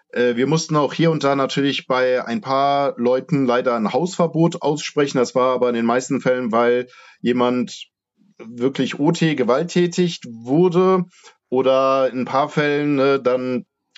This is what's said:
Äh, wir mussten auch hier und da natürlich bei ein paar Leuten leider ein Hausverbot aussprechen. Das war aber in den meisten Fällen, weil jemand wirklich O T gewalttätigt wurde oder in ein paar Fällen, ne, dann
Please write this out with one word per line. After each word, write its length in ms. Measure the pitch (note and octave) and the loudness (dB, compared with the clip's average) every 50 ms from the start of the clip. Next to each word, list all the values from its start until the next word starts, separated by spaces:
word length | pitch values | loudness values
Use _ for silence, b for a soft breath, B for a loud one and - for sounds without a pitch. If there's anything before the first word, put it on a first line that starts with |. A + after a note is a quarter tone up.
| B _ | B _
Äh, 240 | - A#2 B2 B2 A#2 | -2 0 0 0 0
wir 120 | A#2 C3 | 0 0
mussten 280 | C#3 D#3 D#3 - - D3+ | 0 0 -2 -2 -2 0
auch 180 | D3+ C#3+ B2+ - | 0 0 0 0
hier 180 | - D#3+ E3 | 0 0 2
und 120 | D#3+ D3+ C#3+ | 2 2 0
da 120 | C#3 C#3 | 0 0
natürlich 520 | C#3 C3+ B2 - C#3+ C#3 C#3 C3+ - - | 0 -2 -2 -2 -2 -2 0 -2 -4 -4
bei 360 | - C3 B2+ B2+ B2+ B2+ B2 - | -2 -2 0 2 0 0 -2 -2
ein 160 | A#2 A#2 A2 | -4 -6 -6
paar 520 | - C3+ C3+ C3+ C#3 C#3 C#3+ C#3+ C#3+ C3+ - | -4 -2 0 0 2 2 2 0 0 -2 -2
Leuten 480 | A#2 A#2+ B2 B2+ C3 C3 - D#3+ C#3 C3+ | -2 0 0 0 0 0 -2 -2 0 2
leider 300 | A#2+ A#2+ B2 - B2+ A#2+ | 2 0 2 0 0 0
ein 180 | A#2 G#2+ G2 - | 0 -2 -2 -2
Hausverbot 680 | C3 E3+ F3 - - F3 D#3+ C#3+ D#3+ E3 E3+ E3+ - | -2 -2 -2 -2 -2 -2 0 2 2 2 2 0 -2
aussprechen. 560 | - C#3+ D#3 D3 - - - D3+ C#3+ C#3 - | -4 -4 -4 -4 -6 -4 -2 -2 -2 0 0
Das 180 | C3 A#2+ - - | 0 0 0 0
war 180 | B2+ B2+ B2+ B2+ | 0 0 0 0
aber 140 | A#2+ B2 B2 | 0 0 0
in 60 | A#2 | 0
den 100 | A#2 A#2 | 0 0
meisten 360 | A#2 A#2 B2+ C3 - C#3 A#2+ | 0 0 0 -2 -2 -4 -2
Fällen, 300 | - C3 B2+ B2+ B2+ A2+ | 0 0 0 0 -2 0
weil 360 | A2 A#2 A#2+ A#2+ B2 B2 B2 B2 B B B B B B | 0 2 2 2 2 0 -2 -6 B B B B B B
jemand 680 | - A#2+ B2 B2 B2 B2 B2 B2 A#2 - - - - - _ _ _ _ _ _ _ _ _ | -2 0 2 2 2 2 0 0 -4 -4 -8 -14 -20 -20 _ _ _ _ _ _ _ _ _
wirklich 600 | - A#2 A2+ A#2+ A#2+ A#2+ C3+ C3+ - C3 A2 - - | -20 -20 -16 -6 -4 -2 -2 0 -2 -4 -4 -2 0
O 120 | C#3+ E3 | 0 0
T 240 | E3 - E3+ D#3+ D3+ | 0 2 0 0 0
gewalttätigt 920 | - A#2+ G#2+ B2 C#3+ F3 F3 - F3 F3 F3 F3 F3+ F3+ E3+ E3+ - - B2 | 0 0 0 0 0 0 -2 0 0 0 0 0 -2 -2 -2 -4 -8 -12 -16
wurde 760 | A2+ A2+ A#2 B2 C#3 E3 F3+ F#3 E3 F3 F#3 F#3+ F#3+ F#3 F3+ b b b b b b b _ _ | -16 -12 -4 0 2 4 4 4 4 2 4 4 2 0 0 b b b b b b b _ _
oder 600 | B2+ B2+ C3 C3 C3 C3 C3+ C3+ C3+ C3+ C3 B2 | 0 2 2 4 4 4 4 2 2 2 2 0
in 80 | A2+ B2+ | 0 -4
ein 60 | A#2+ | -4
paar 240 | - - - G3+ - | -2 0 0 0 0
Fällen, 460 | - D#3 D3 D3 C#3+ D3 D3 D3 C#3+ | 0 -2 0 0 0 0 0 0 0
ne, 240 | C3+ C3+ C#3 C#3 C3+ | 2 2 2 2 2
dann 460 | B2 B2 B2+ B2+ B2+ B2+ B2+ A#2+ - _ _ _ _ _ - | 2 0 0 0 -2 -4 -4 -4 -6 _ _ _ _ _ -20